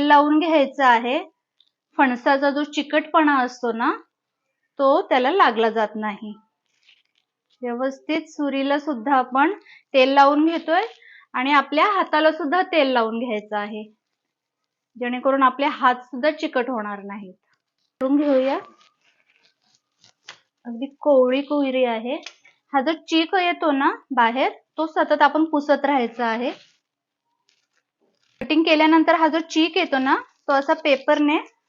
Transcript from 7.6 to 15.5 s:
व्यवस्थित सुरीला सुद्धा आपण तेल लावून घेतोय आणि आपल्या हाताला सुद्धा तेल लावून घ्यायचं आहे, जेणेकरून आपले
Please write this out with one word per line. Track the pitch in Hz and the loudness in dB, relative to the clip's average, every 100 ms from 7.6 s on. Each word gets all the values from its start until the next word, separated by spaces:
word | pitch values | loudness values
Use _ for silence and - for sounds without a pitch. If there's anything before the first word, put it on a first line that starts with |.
व्यवस्थित | 247 240 262 269 - 320 311 | -10 -6 -8 -8 -6 -6 -8
सुरीला | - 285 269 277 294 | -6 -4 -2 -2 -2
सुद्धा | 294 247 220 269 | -4 -8 -2 0
आपण | 254 254 311 403 - - _ | 0 0 0 -2 -12 -20 _
तेल | 269 262 | 2 4
लावून | 277 277 294 320 | 6 4 4 2
घेतोय | 330 311 339 453 - - - _ | 0 -2 -2 -2 -8 -20 -20 _
आणि | 247 262 | -6 0
आपल्या | 285 269 294 392 | 2 2 0 0
हाताला | 392 339 302 311 | 0 0 2 2
सुद्धा | 311 311 349 | 0 -2 -2
तेल | 370 339 277 | 0 0 2
लावून | 247 226 226 | 0 -2 -4
घ्यायचं | 247 214 208 208 | -6 -6 -6 -8
आहे, | 208 214 214 _ _ _ _ _ _ _ _ _ _ 226 | -8 -12 -16 _ _ _ _ _ _ _ _ _ _ -10
जेणेकरून | 240 247 269 269 | -8 -4 -2 2
आपले | 262 | 2